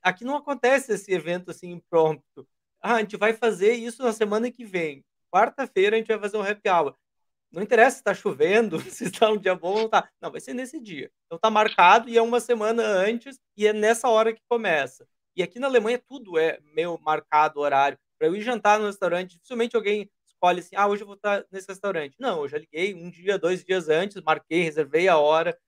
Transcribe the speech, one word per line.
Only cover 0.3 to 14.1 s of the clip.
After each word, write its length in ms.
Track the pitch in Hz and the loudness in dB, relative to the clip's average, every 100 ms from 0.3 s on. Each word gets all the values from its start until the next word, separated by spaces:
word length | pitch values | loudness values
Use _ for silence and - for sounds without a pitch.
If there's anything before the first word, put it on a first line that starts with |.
| 285 | -6
acontece 560 | 294 277 247 269 269 | -4 0 2 2 0
esse 180 | 202 - | -6 -2
evento, 380 | 185 156 180 180 | -4 -2 -6 -8
assim, 200 | 160 180 | -14 -14
impromptu. 760 | 170 _ 170 160 156 _ - 135 _ _ _ | -16 _ 2 2 0 _ -20 -20 _ _ _
"Ah, 140 | 185 233 | -2 0
a 40 | |
gente 160 | 214 202 | 0 -2
vai 160 | 208 | -2
fazer 400 | 220 233 185 202 | 0 -2 2 0
isso 280 | 240 233 233 | 0 -4 -4
na 100 | 254 | -4
semana 380 | 220 214 208 240 | -2 -2 -2 -4
que 120 | 240 226 | -8 -10
vem. 380 | 185 160 139 _ _ _ | -6 -6 -8 _ _ _
Quarta-feira 640 | 180 233 - 262 - 196 220 | 2 2 0 -4 2 2 2
a 40 | |
gente 80 | 220 | -2
vai 120 | 214 | -4
fazer 180 | 202 214 | -4 -4
um 40 | |
happy 260 | 196 208 208 | -4 -4 0
hour." 260 | 180 143 - _ _ _ _ _ | 2 0 -6 _ _ _ _ _
Não 100 | 160 | -10
interessa 340 | 208 - 254 262 | 0 4 4 2
se 60 | |
tá 100 | - | -4
chovendo, 680 | 185 208 135 156 208 220 156 | -4 -4 0 2 2 2 -4
<laughs> 120 | - | -10
se 200 | - 185 | -10 -10
tá 200 | - 220 | 0 0
um 60 | 214 | 2
dia 180 | 190 180 | -2 -4
bom 180 | 175 | -2
ou 60 | 208 | -4
não 60 | 220 | 0
tá. 200 | 220 - _ | 0 -2 _
Não, 100 | - | -14
vai 80 | 151 | -12
ser 120 | - | -12
nesse 260 | 247 254 311 | -10 -10 -14
dia. 320 | 220 156 - _ _ | -14 -14 -14 _ _
Então 100 | 165 | -2
tá 100 | 220 | 0
marcado 580 | 214 214 - 180 220 233 | 2 2 6 6 6 4
e 80 | 226 | 2
é 40 | |
uma 180 | 226 240 | 2 0
semana 440 | - 233 214 233 | -2 -2 0 -2
antes 560 | 220 196 196 233 269 269 _ - | 0 0 0 -4 -10 -20 _ -2
e 100 | 208 | 0
é 60 | |
nessa 360 | 214 214 233 | 2 0 2
hora 240 | 254 | 2